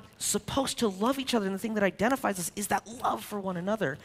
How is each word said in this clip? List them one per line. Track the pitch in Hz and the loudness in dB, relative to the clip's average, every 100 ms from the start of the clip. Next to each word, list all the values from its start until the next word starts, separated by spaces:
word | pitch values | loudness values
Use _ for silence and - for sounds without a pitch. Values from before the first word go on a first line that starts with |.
| - - | -10 -8
supposed | - 202 - - 262 - | -2 -2 0 0 0 2
to | 220 | 0
love | 185 226 269 | 2 2 2
each | 262 | 2
other. | 233 196 | 0 2
And | |
the | 196 | -2
thing | 226 | -2
that | 214 | 2
identifies | 196 180 208 269 - 190 | 2 4 2 2 0 -2
us | 165 - | -4 -6
is | 202 | -2
that | 196 - | -2 -2
love | 240 - 240 | -4 -2 -2
for | 202 208 | -4 -6
one | 190 180 | -4 -2
another, | 185 214 160 - | -2 0 0 -2